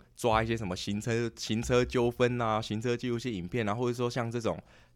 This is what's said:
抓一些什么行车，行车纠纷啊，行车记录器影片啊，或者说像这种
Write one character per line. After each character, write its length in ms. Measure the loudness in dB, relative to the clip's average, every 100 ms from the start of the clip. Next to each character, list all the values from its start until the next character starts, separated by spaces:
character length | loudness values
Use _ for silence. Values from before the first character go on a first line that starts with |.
| -10 -2
抓 260 | 2 2
一 40 | 2
些 100 | -2
什 100 | -2
么 80 |
行 260 | -4 -4 -4
车， 300 | 0 0 -2 -4
行 260 | -2 -2
车 220 | 2 2
纠 260 | 4 2 2
纷 300 | 4 2 2
啊， 180 | 0 0
行 220 | 0 -2
车 140 | 0 0
记 120 | -2
录 80 | -2
器 140 | -2
影 140 | -4 -4
片 200 | -2 0
啊， 60 |
或 160 | 0 0
者 60 |
说 160 | 0 -2
像 180 | -2 -2
这 120 | -2
种 200 | -2 -2 -6 -20 -20